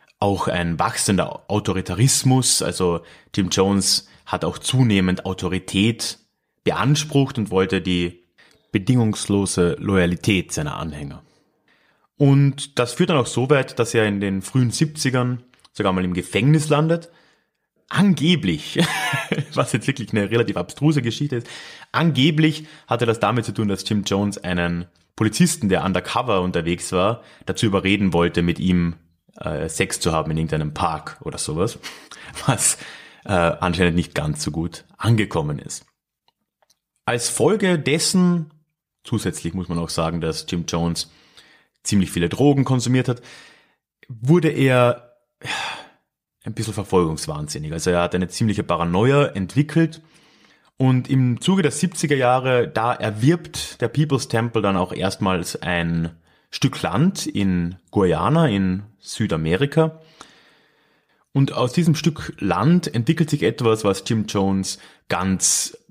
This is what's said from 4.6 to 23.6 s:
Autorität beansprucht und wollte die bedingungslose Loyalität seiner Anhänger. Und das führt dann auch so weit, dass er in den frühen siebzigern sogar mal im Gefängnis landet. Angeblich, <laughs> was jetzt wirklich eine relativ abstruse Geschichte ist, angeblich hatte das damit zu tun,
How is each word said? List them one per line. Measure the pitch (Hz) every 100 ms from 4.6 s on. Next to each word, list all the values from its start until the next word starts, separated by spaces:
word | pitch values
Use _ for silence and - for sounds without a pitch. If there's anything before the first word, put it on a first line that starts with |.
| - 127 123 98 92 92
Autorität | - 92 90 90 - 95 110 117 - - _ _ _ _
beansprucht | - 82 113 147 - 143 135 -
und | 104
wollte | 95 95 95
die | 87 90 87 - _ _ - _ _
bedingungslose | 107 95 123 110 107 - 101 98 - 87 78
Loyalität | 101 98 87 87 - 95 -
seiner | - 73 -
Anhänger. | 80 73 71 71 _ _ _ _ _ _ _ _ _ -
Und | 143 139 139 135 - -
das | 120
führt | - 180
dann | 156
auch | 117
so | - 127
weit, | 143 127 -
dass | 113
er | 117 107
in | 101
den | 101 98
frühen | - 131 123
siebzigern | - 156 156 131 127 123 123 - _ _
sogar | - 101
mal | 92
im | 92
Gefängnis | 87 - 98 131 156 151
landet. | 147 160 170 - _ _ _ _ _ _ _ -
Angeblich, | - 202 139 147 170 185 156 - 147 165 - - 127
<laughs> | - 156 147
was | - 135
jetzt | 120 123
wirklich | 135 101
eine | 113 101
relativ | 113 104 92
abstruse | 87 - 147 147
Geschichte | 113 - 143 123
ist, | 117 - - - -
angeblich | 117 165 123 143 151 156 156 - - -
hatte | 117 117
das | 113
damit | 101 120 110
zu |
tun, | 104